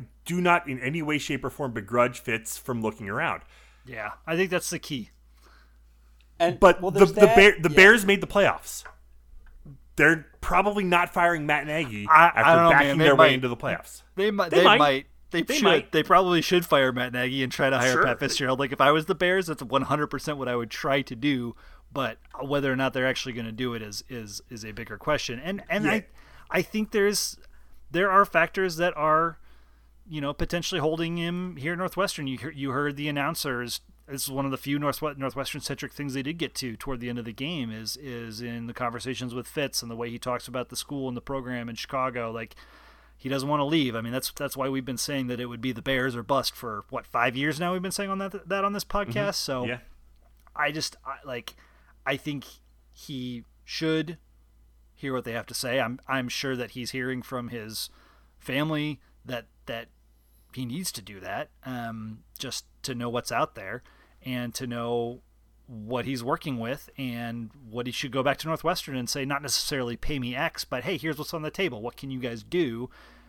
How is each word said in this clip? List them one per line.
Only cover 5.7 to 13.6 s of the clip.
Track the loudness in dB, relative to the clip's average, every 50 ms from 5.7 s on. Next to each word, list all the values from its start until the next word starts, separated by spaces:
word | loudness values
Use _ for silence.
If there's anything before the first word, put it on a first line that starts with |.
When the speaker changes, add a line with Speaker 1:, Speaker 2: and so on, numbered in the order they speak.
| _ _ _ _ _ _ _ -20 _ _ _ _ _ 0
Speaker 3:
And, | 0 0 4 8
Speaker 1:
But | 8 8 8 6
Speaker 3:
well, | 2 2
Speaker 1:
the, | 6 8
Speaker 3:
there's | 8 8
Speaker 1:
the | 8 10
Speaker 3:
that. | 10 10 12
Speaker 1:
Bear-, | 12 10 10 8 6
the | 2 4
Speaker 3:
Yeah. | 8
Speaker 1:
Bears | 10 12 12 10 10 6
made | 4 2 2
the | 0
playoffs. | 0 2 4 4 4 4 0 -4 -12 -14 -14 -14 -16 -20 -20 -20 -20 -20 -20 -20 -20 -20 -20 -20 -20 -20 -20 -20 -20 -20 -20 -20 -6 2
They're | 6 6 6 6 4 0 -10 -16 -10
probably | -4 0 2 2 4 2 2 0 2
not | 4 4 4 4 2
firing | 2 4 4 4 4 2 0
Matt | 0 0 0 0
Nagy | -2 -2 -2 -2 -4 -6 -2 6 8
Speaker 2:
I, | 10 10 10 10
Speaker 1:
after | 8 8
Speaker 2:
I | 8 8 8
don't | 10 10
know, | 8
Speaker 1:
backing | 8 8 6 6
Speaker 2:
man. | 4 6
They | 6
Speaker 1:
their | 8 10
way | 10 10
Speaker 2:
might. | 8 8
Speaker 1:
into | 4 0 -2
the | -4
playoffs. | -4